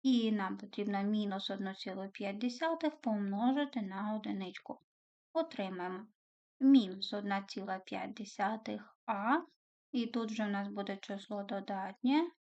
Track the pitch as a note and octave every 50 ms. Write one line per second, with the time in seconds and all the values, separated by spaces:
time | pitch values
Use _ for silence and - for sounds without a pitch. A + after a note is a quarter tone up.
0 | - C4+ B3+ A#3+ A3 A3 G#3+ G#3 F#3+ F#3+ G3 G3+ G#3+ G3+ - - G3+ G#3 G3+ G3
1 | G3 G#3 G#3+ G#3+ G#3 G3+ F#3+ G3 G3 - G3 G3 G3 F#3+ F#3+ - - F#3+ F#3 F#3+
2 | F#3+ G3 - - G3+ G3 G3+ G#3 B3 B3 A#3+ - D#4+ E4 E4 E4 D#4+ D4+ D4+ -
3 | - A#3+ G#3+ G#3 G3+ G3 G3 G3+ A#3 B3 C4+ C#4+ C#4+ C#4 C#4+ B3 G#3 F#3+ F#3+ G3
4 | G#3+ G#3+ G#3+ G#3+ G#3 G#3+ G3+ G3 F#3+ F3+ - - - - - - _ _ _ _
5 | _ _ _ _ _ _ _ D#4+ E4 E4 - - G3 F#3+ F#3+ F3+ F3+ F#3 F#3 F#3
6 | A3 - _ _ _ _ _ _ _ _ _ _ C4 C4+ C#4 C4 G#3 F#3 F#3+ G3
7 | G3 - - G#3 G3+ G3+ G3 G3 G3 - - G3+ G3 G3 F#3+ F#3+ F#3 - G3+ F#3+
8 | - G3 G3+ - G3+ - - - G3 G3+ A3 G#3+ - A3 G#3+ - - - - _
9 | _ - G#3+ G3 G3+ A#3 C#4 E4+ E4+ - _ _ _ _ _ _ _ _ - B3
10 | A#3 A3+ A#3 A#3+ A3+ G#3+ A3 A3 G#3+ G3+ G3+ G3+ G3+ G3+ G3+ G3+ G3+ G3+ G3 G3
11 | - - G3+ G3 G3 - G#3 G3+ G3+ G3 G#3+ G3 G3 - G3+ F#3+ F#3+ G3 G3 _
12 | - B3 C#4 D#4 E4+ F4 - _